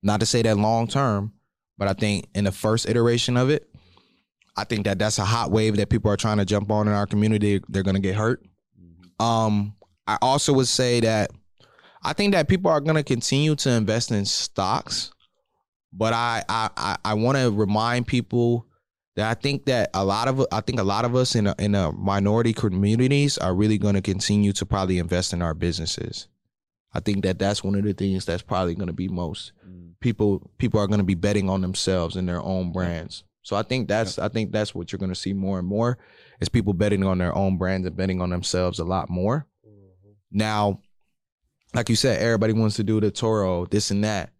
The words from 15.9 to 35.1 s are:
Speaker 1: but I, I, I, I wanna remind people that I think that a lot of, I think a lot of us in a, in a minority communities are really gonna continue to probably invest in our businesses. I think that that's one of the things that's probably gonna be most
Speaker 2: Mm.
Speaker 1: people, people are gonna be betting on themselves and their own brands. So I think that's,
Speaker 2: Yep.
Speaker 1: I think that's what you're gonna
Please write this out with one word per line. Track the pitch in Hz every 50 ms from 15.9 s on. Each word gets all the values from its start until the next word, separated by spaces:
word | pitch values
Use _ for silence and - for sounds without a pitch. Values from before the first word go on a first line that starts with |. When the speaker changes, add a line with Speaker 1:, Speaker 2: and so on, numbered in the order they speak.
| -
Speaker 1:
but | 92 110 113 113
I, | 117 120 120 117 113 - -
I, | 107 113 110 107 -
I, | - 62 95 95 - _
I | 104 110
wanna | 107 110 120 135 139 131 123
remind | 104 104 110 95 104 104 110 120 120 123 123
people | - - 123 117 - - 120 120 120 120 117 117 _ _ _ _ _ _ _ _ _ _
that | - 104 110
I | 117
think | - - 143 143 139 -
that | - 127 120 104 - -
a | 95 98
lot | 98 98 107 117 131
of, | 131 131 131 - -
I | 107
think | 104 - 123 123
a | 98
lot | 98 98 104 117
of | 120 120
us | 127 127 123 -
in | 120 104 101
a, | - -
in | 98 104 101
a | 101 92 78
minority | - - 95 95 98 101 98 101 107 113 117 113 110
communities | - - 107 90 92 98 101 110 113 127 127 139 143 143 143 - -
are | - 92 92
really | 92 107 107 110 104
gonna | 98 104 101 98 95
continue | - 95 87 - - 104 104 104 101 98
to | - 98
probably | 98 - 98 95 92 92 90
invest | 85 82 90 90 90 - -
in | 87 87
our | 82 80
businesses. | 82 85 87 85 - 80 - - - - - - - - _ _ _ _ _ _ _ _ _ _ _ _ _ -
I | -
think | 98 - 101 98 98
that | 95 92 -
that's | 98 98 104 - -
one | 98 98
of | 98 101
the | 104 95
things | - 104 98 95 95 -
that's | - 85 90 -
probably | - 107 92 95 87 85
gonna | 90 98 87 82
be | - 92 95
most | 95 87 87 80 87 - - - _ _ _ 92
Speaker 2:
Mm. | 92 90 87 85 87 _
Speaker 1:
people, | - 123 110 - 107 104 98 92 - - _ _
people | - 117 - 110
are | 101
gonna | 98 107 104 98
be | 90 98
betting | 85 90 101 104 104 95 95
on | 95 95
themselves | 92 90 92 - - - 95 90 85 82 -
and | 92 92 90
their | 87 87
own | - - 95 92 92 90 82
brands. | 90 90 87 85 82 80 - - - - _ _ _ _
So | - 101
I | 101 110
think | - 123 131 117 -
that's, | 101 110 113 95 85 -
Speaker 2:
Yep. | -
Speaker 1:
I | 107 -
think | 113 110 98 -
that's | 107 107 - -
what | 87 87 - -
you're | 95
gonna | 95 92